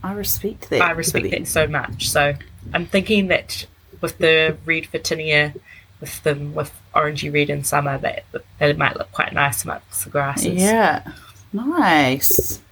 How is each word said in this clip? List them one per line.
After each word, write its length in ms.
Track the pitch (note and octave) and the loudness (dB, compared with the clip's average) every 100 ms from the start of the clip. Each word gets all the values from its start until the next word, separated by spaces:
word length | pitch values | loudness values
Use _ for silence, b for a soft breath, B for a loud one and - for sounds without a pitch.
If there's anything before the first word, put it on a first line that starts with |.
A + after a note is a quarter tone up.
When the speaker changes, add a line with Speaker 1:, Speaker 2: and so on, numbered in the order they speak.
Speaker 1:
I 100 | F#3 | -6
respect 560 | G#3 G3 - G3+ A3+ - | -4 -4 -2 -4 -8 -2
that. 120 | C#3 | 0
Speaker 2:
I 100 | E3+ | 2
respect 320 | E3 E3 - - | 0 -2 -2 -2
Speaker 1:
But 20 | - | -4
Speaker 2:
that 80 | E3 | -2
so 180 | E3 D#3 | 0 0
much. 420 | D3 - - - | 0 -4 -6 0
So 240 | D3+ C#3+ C#3+ - - - | 4 4 0 -10 -18 -6
I'm 120 | E3 E3+ | -4 0
thinking 420 | G3 F#3 G#3+ F#3 | -2 2 0 2
that 380 | E3 - - - _ _ - | 0 -2 -12 -12 _ _ -8
with 160 | E3 - | -8 0
the 400 | D#3+ D#3+ D#3+ D#3 D#3+ | 4 4 2 -2 -4
red 180 | D#3+ | -4
Photinia, 720 | D#3+ D#3 - D#3+ D#3 D3+ D3 D3 B B B - | -2 -8 -4 -4 2 2 2 -4 B B B -16
with 200 | D3 - | -12 -2
them, 300 | D3+ C#3+ D3 | -2 -2 -4
with 180 | D#3 D3 - - | -6 -6 -10 -2
orangey 400 | - D3+ D3 D3 | 0 0 -2 -2
red 160 | D3 D3 | 0 0
in 140 | C#3+ | -2
summer, 340 | C#3 D3 C#3+ C#3 | 0 0 0 -2
that, 260 | C#3+ - - | -4 -4 -10
that 100 | - - - D3 | -12 -12 0 2
it 80 | D3+ | 2
might 200 | C#3 - | 0 -2
look 140 | - | -8
quite 180 | - - | -4 -2
nice 300 | D3+ C#3+ - | 0 0 0
amongst 400 | - - _ - | -6 -10 _ -10
the 60 | - | -4
grasses. 520 | D3 C#3 C#3 - F3+ | -2 -2 -2 -2 2
Speaker 1:
Yeah. 480 | G3 A3+ F#3 D3 - B B B - | 4 4 4 0 -6 B B B -10
Nice. 1080 | G3+ C4 E4+ E3+ D#3+ C3 C#3 - - - - _ | -4 0 2 4 6 4 2 2 2 0 -8 _